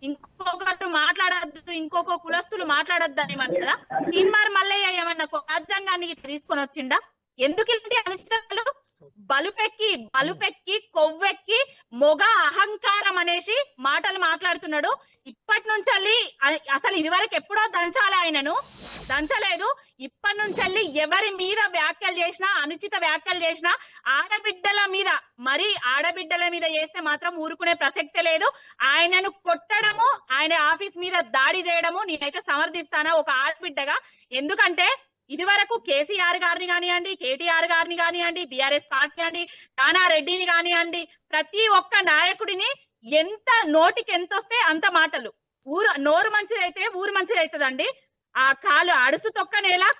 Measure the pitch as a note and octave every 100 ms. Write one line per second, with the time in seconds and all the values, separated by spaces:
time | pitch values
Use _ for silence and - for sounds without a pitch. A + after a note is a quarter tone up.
0 | C4+ C#4+ - - F#4 F4+ F#4+ F4+ F#4 D#4+
1 | D#4 F4 F#4 F4+ D#4+ D#4 E4+ E4+ D#4 F4
2 | F4 F4 E4 E4+ F4 G#4 E4 D4 D#4+ F4
3 | E4 C#4 C#4 C#4 B3+ - C4+ E4 - G5
4 | - F4+ F#4+ G#4+ G#4+ G4 G4 G4+ G4 F4+
5 | E4+ E4 D#4 D#4 D4 D#4+ D#4 G4 G4 F4+
6 | F4 D#4+ C4+ D4 - D4 C#4 D#4 C4 E4
7 | - _ _ - C4+ F4 A4 A4+ A4 A#4+
8 | G4 F#4+ - A4+ A4 G4 C5+ - _ _
9 | C#3+ G#3+ G3 C#4 F4 G#4 G#4+ G#4+ G#4+ D#4+
10 | A3 C4 D4+ E4 G4+ - - G#4+ - E4
11 | D#4 D#4+ F#4+ F#4+ - A4+ C5+ - _ A#3
12 | D4 D4+ G#4+ G#4+ D4+ D#4+ G4+ G#4+ G4+ G4+
13 | G4+ F4+ F4 F4 F4 A#4+ C#5+ - C4+ D#4
14 | G4 F#4+ E4+ E4 F4+ E4 E4 D4+ E4 C#5
15 | _ _ C4+ - - G#4+ G#4+ G#4+ F#4+ G4+
16 | G4 A#4 F4+ - C#4 D4+ - C4+ F#4 G4
17 | D#4 F#4 A4 E4 - G#4 A4 F4+ F4 A#4+
18 | G4+ F#4+ E4+ D4+ C#4 G#4 - - - -
19 | - C4+ D4+ A#4+ G4+ E4+ G#4+ C#5+ _ -
20 | C4 _ G#4 G#4 G#4 F#4+ F#4+ G4 F#4 C#4+
21 | D4+ F#4 G#4+ F#4+ F#4 A4 G4+ F4 D#4 E4+
22 | F#4+ F4 E4+ F4 F#4 F#4 D4 E4+ G4+ G4
23 | E4 D#4 F#4+ F4+ E4 D#4+ E4+ A#4+ - -
24 | A#3+ C4+ F4 G#4 G#4 F#4 G4+ G4+ G4+ F#4+
25 | F#4+ D4+ - - B3+ C#4+ G#4 G4+ B3 C4+
26 | E4 E4+ D#4+ F4 F4 E4+ E4 D#4 D#4 F4+
27 | D#4 D4 F4 E4+ D#4+ D#4+ E4+ E4+ D4 F4+
28 | D4+ F4 E4+ D#4+ A#4 - - - C4 D4+
29 | F4 F#4 G4 - F4 E4 - G#4+ G#4+ G#4
30 | B4 A4 - C4 D#4 E4 D4+ D#4+ G4 E4+
31 | F4+ F4+ A3+ C4 C4+ F#4 F4 E4+ E4+ F4
32 | G#4 D4+ C#4+ F4 - C#4+ D#4+ E4 D#4 D#4
33 | D#4 E4 D4 C4 C#4+ D#4+ F4 C#4+ C#4 F4+
34 | - _ - B3 C#4+ G4+ G4 F4 F#4 C5
35 | _ _ - C#4 F#4 G4+ G4+ A4+ F4 C#4
36 | D4 G4+ F4 F4 E4+ F4 F4+ F4 F4+ F4
37 | F4+ F#4+ B3+ C4 E4+ E4 E4+ E4 E4+ E4+
38 | E4+ F4 E4+ E4+ D#4+ B3+ C4+ C#4+ - C4+
39 | D4 E4 E4 E4+ F4 - - - C#4+ F4+
40 | F4+ D#4 C#4+ F4+ F4+ E4+ F4 E4+ E4+ E4+
41 | D#4+ _ - D#4 D#4 G4+ A4 F#4+ F#4 G#4
42 | F#4 D4+ F4 F#4+ G#4 F#4 A4 C#5 _ _
43 | A3+ D4+ E4+ G#4 - A4+ E4 D#4 E4+ -
44 | A4+ F4 F4+ G4+ G#4 A#4+ E4+ D#4 G4+ E4+
45 | D#4 C#4+ A3+ - _ _ C4+ E4 G#4+ D4+
46 | C#4+ D#4+ G#4+ G#4+ G4+ A4 F4+ F#4+ G#4+ F#4+
47 | G4+ G4 F#4 F4+ D#4+ D4+ C4+ C4 G4+ -
48 | _ _ _ - C4 C4+ G#4 D4 F4+ D4+
49 | B3+ A4 A4 A4 G4+ G#4 G4+ F4+ G4